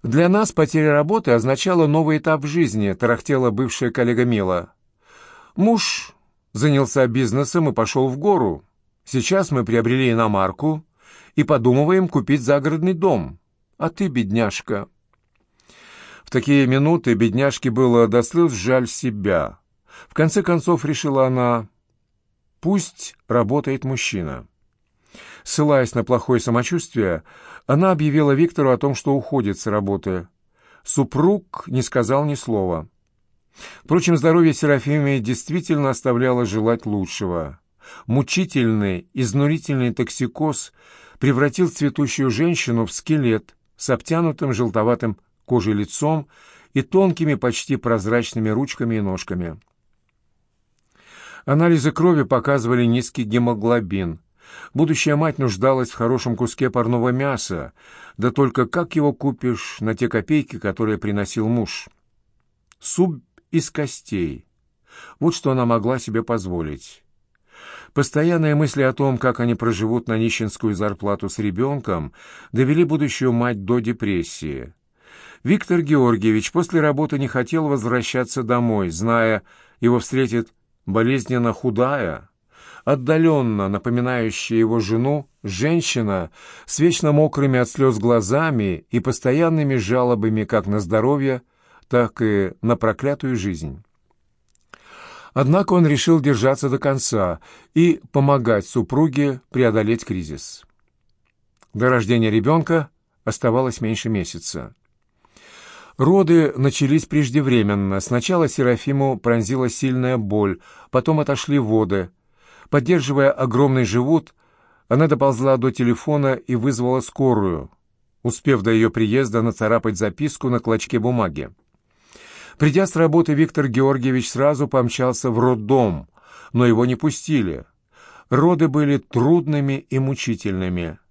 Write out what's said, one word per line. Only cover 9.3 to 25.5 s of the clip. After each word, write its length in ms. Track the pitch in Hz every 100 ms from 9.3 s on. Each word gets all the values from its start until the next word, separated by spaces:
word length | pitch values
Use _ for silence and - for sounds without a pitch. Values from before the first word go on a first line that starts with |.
| 190 190
мы 140 | 135
приобрели 460 | 110 113 113 131 127
иномарку 760 | 117 110 98 92 - 151 156 _ _ _ - -
и 80 | -
подумываем 640 | 147 143 117 127 147 185 185
купить 340 | 139 135 143
загородный 520 | 120 143 143 156 180
дом. 460 | 175 185 120 67 - _ _ _ _
А 120 | 180
ты, 180 | - 190
бедняжка". 800 | 123 101 113 107 - - 101 101 _ _ _ _ _ _ _ _ _ - - - -
В 60 | -
такие 380 | 131 139 143 127
минуты 460 | 135 147 170 127
бедняжке 580 | 110 113 113 139 - 131
было 360 | 117 127 120 117
до 140 | 120
слез 300 | 117 165 170
жаль 360 | 113 101 127 120
себя. 720 | - 127 104 98 87 60 - _ _ _ - -
В 40 |
конце 300 | - 156 208
концов, 420 | 170 170 170 170
решила 400 | 147 139 151 135
она, 420 | 131 127 123 117 107 _ _ _ _ _ _ _ _ _
пусть 560 | 165 196 - - - _ _
работает 560 | 120 107 143 139 135
мужчина. 640 | 127 131 - 101 80 64 58 _ _ _ _ _ _ - - -
Ссылаясь 520 | -